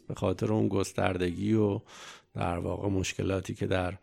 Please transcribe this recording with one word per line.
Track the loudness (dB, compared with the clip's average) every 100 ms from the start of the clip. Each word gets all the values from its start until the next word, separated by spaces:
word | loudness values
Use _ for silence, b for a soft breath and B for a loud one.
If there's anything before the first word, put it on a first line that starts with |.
| -12
به |
خاطر | -2 0 0 2
اون | 2 2
گستردگی | 2 0 0 0 2 0 0 2
و | 4 4 0 B B B B _
در | -4 -2 -2
واقع | -4 -2 0
مشکلاتی | 0 0 -2 -2 -2 -4
که | -4 0
در | 0 0 -6